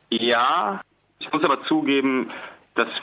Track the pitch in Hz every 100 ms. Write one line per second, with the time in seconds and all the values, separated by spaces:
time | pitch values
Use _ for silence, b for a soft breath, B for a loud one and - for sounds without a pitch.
0 | - 113 117 117 127 165 208 196 - _
1 | _ - - 151 165 131 - 156 151 139
2 | 135 131 113 B B B B - 117 -